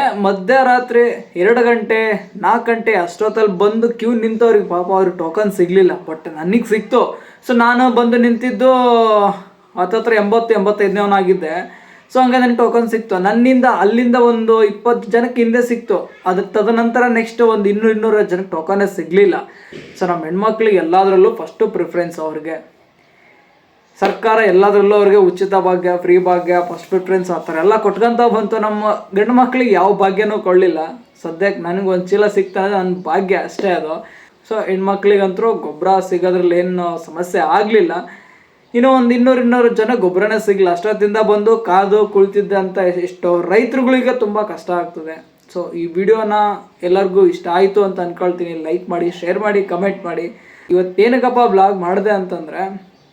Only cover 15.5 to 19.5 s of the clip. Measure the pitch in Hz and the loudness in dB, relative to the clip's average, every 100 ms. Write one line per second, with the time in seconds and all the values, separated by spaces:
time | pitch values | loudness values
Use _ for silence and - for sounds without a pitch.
15.5 | 240 233 226 - 175 - - 185 185 185 | 0 0 -2 -2 -4 -4 -8 -4 -2 -2
16.5 | 214 208 233 233 247 247 226 220 - 226 | -2 0 0 0 0 0 0 -2 0 2
17.5 | 214 202 208 220 214 220 214 190 180 190 | 2 0 0 0 0 0 0 0 -2 -4
18.5 | 165 160 202 196 190 156 185 190 156 - | -6 -4 -2 -2 -4 -2 2 2 2 -6